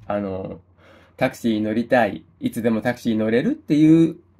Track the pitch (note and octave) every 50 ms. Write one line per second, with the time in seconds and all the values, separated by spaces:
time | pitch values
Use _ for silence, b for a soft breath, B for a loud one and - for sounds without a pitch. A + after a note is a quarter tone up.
0 | - - G#2 G#2 G2+ G2 F#2+ F#2 F#2+ - E2 - - _ _ b b b b b
1 | b b b b C3 C3 - - - A#2 A2 G#2+ G#2+ G#2+ G#2+ A#2 A#2 - C3 B2
2 | A2+ G2 G2 - - _ _ _ - - - A#2+ A2 A#2+ A2+ G#2+ - B2 A#2+ -
3 | - A#2+ A2 A2 A2 A2 A2+ A#2+ D3+ A3+ D4+ - - - D#3 D3 D#3 D#3 D#3+ E3
4 | E3 E3 E3 - - _ _ -